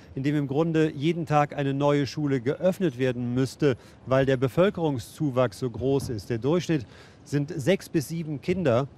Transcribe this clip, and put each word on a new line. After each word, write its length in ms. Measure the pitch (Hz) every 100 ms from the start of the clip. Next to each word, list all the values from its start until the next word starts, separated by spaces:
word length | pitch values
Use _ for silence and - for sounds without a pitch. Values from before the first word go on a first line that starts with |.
| -
in 80 | -
dem 140 | 135 151
im 120 | 139
Grunde 420 | 135 165 160 156
jeden 340 | 143 151 170
Tag 320 | 160 151 147 143
eine 160 | 139
neue 340 | 139 143 147 135
Schule 360 | - 147 135
geöffnet 560 | 117 151 180 190 180 123
werden 340 | 131 123 123
müsste, 460 | 123 131 - 147 120 - -
weil 220 | - 131 135
der 100 | 135
Bevölkerungszuwachs 1200 | 127 - 190 202 165 131 - - 156 127 123 -
so 100 | 131
groß 400 | 110 127 139 -
ist. 180 | 110 -
Der 80 | 117
Durchschnitt 480 | 127 175 - 160 107 - - -
sind 260 | - 143 143 -
sechs 320 | 127 190 -
bis 200 | 170 127
sieben 340 | 165 156 143
Kinder, 440 | - 185 160 117 139